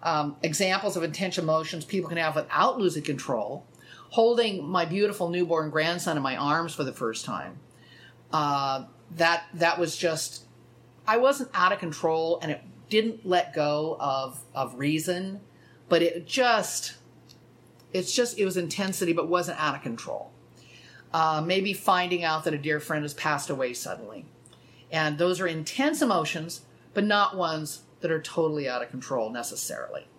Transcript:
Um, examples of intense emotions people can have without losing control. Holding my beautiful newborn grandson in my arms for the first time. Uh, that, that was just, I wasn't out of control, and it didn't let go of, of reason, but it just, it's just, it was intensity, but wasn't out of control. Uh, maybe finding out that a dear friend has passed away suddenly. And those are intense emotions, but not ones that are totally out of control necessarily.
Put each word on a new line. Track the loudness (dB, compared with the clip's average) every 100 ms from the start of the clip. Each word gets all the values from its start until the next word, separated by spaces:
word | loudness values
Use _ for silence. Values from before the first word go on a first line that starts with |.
Um, | 2 0 0 -2
examples | -2 0 2 2 0 -2
of |
intense | -4 -2 -4 -2
emotions | 2 2 0 -8
people | -4 -4 -2
can | 0
have | 0 0
without | -2 2 2 4
losing | 0 0
control. | -4 -4 -2 -2 -2 -8 -14 -20 -20 -20 -4
Holding | 4 6 6 2 0 -2
my | 0 0
beautiful | 2 2 2 -2
newborn | 0 2 2 0
grandson | 0 0 0 0 0
in |
my | 0 0
arms | 2 2 0
for | -4 -6
the |
first | -2 -4 -4 -6
time. | -8 -8 -14 -20 -20 -20 -20 -20 -20 -4
Uh, | 0 2 0 0 -2 -6 -18 -18 2
that, | 4 4 -2
that | 2 2 4
was | 0 0
just, | 0 0 -4 -10 -20 -20 -20 -20 -20 -10 2
I | 4
wasn't | 6 4 -2
out | 2 2
of | 2
control, | -4 -2 0 2 2 0
and | 0
it | -6 -8 -20 0
didn't | 2 2 -2 2
let | 2 2
go | 0 0 2 -2 -2
of, | 0 0 -2 -10 -12
of | -6 -6 -2
reason, | 0 0 0 -4 -4 -10 -16 -20 -20 -20 2
but | 4
it | 4 0 -4
just, | 2 4 4 2 -4 -6 -12 -20 -20 -20 -20 -20 -20 -20 -20 -6
it's | -4 -2
just, | 0 0 2
it | 0
was | 0
intensity, | -2 -2 -2 0 0
but | 0 2
wasn't | 2 0 -2
out | -2 -2
of |
control. | -6 -8 -8 -8 -10 -18 -20 -20 -20 -20 -20 -20 -6
Uh, | 2 2 2 2
maybe | 0 0
finding | 0 2 4 4 0
out | 0 0
that | 0
a | -2
dear | -2 -2
friend | -2 -4
has | -4
passed | -4 0 0 -2
away | -2 -2
suddenly. | -4 -8 -8 -10 -16 -18 -20 -20 -20 -20 -20 -6
And | -2 0 2
those | 0 2
are | -2
intense | -4 -6 0 0 2
emotions, | 2 2 0 -4 -6 -10 -16 -20 -6
but | 0
not | 2 4 2 2
ones | -2 -2 -6 -10 -16 -8
that | -2
are | -2
totally | -2 0 0 0 -2
out | -4
of | -6
control | -10 -4 -2 -2
necessarily. | -4 -8 -8 -8 -8 -8 -10 -12